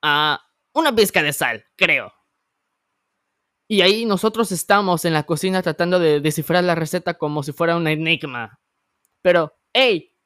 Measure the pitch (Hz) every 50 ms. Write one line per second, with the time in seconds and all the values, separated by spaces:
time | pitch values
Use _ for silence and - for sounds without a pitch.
0 | - 151 147 147 151 151 147 - _ _ _ _ _ _ _ 285 330 302 247 220
1 | 214 190 - 185 156 147 143 - 151 127 117 110 _ _ _ _ 190 170 151 139
2 | 110 98 _ _ _ _ _ _ _ _ _ _ _ _ _ _ _ _ _ _
3 | _ _ _ _ _ _ _ _ _ _ _ _ _ _ 220 196 175 185 208 220
4 | 226 226 202 185 - 220 214 220 233 190 190 160 - - 208 202 202 190 175 160
5 | - 175 160 151 147 - 170 147 - 185 185 185 185 175 151 - 170 175 180 185
6 | 170 160 151 147 143 156 147 - 151 - 165 180 180 180 170 165 165 151 - 180
7 | 170 - 165 _ - 151 147 151 143 160 139 - 170 170 170 170 170 156 156 151
8 | 160 160 165 156 - 147 127 120 117 107 - _ _ _ _ _ _ _ _ _
9 | _ _ _ _ _ 180 175 175 165 151 _ _ _ _ _ 233 262 254 208 165
10 | - _ _ _ _